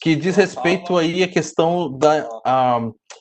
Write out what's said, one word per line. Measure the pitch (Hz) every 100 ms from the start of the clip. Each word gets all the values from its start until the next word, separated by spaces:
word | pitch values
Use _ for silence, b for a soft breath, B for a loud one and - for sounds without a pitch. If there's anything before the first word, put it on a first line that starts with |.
que | 165 151
diz | 165
respeito | 185 185 - 127 185 - 180
aí | 165 170
à | 180
questão | 175 151 - 165 175 165 131
da, | 151 151 117 113
a, | - 131 127 120 113 - _ -